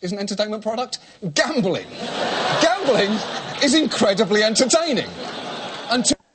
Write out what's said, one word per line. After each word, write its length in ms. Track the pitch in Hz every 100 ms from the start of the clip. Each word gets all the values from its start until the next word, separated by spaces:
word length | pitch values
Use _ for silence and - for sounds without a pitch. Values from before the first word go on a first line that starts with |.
is 120 | 180
an 60 | 202
entertainment 440 | 202 202 214 220
product? 360 | 220 226 254 - - - 175
Gambling. 540 | 202 254 285 185 117 - - - - - - - -
Gambling 500 | - 392 330 196 202 214 - - - -
is 120 | 269
incredibly 680 | 311 277 - 220 196 190 208
entertaining. 680 | 220 220 247 320 339 202 - - - - - - - - -
Until 260 | 247 - - _